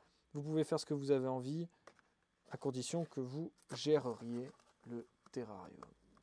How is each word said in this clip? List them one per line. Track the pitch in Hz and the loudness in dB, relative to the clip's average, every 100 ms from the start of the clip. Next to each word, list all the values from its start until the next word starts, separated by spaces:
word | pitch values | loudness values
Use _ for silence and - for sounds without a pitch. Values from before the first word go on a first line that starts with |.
| - _ _ | -10 _ _
vous | 147 | -6
pouvez | 147 156 | 0 2
faire | 147 156 | 4 2
ce | - | 0
que | |
vous | 147 139 | 0 4
avez | 139 131 | 4 4
envie, | 131 127 160 170 - - - _ _ _ _ - | 0 -2 -2 -4 -10 -20 -20 _ _ _ _ -12
à | - | -4
condition | 139 127 123 170 | -2 -2 -2 -2
que | 160 139 | -2 -4
vous | 127 143 165 - - | -4 -4 -6 -10 -12
géreriez | 123 147 151 127 107 117 120 131 - - _ 120 | -2 6 6 4 -2 -4 -4 -6 -10 -20 _ -10
le | 117 - _ - | -8 -8 _ -10
terrarium. | 131 107 98 87 - - - - - | -6 -6 -8 -12 -16 -18 -20 -20 -20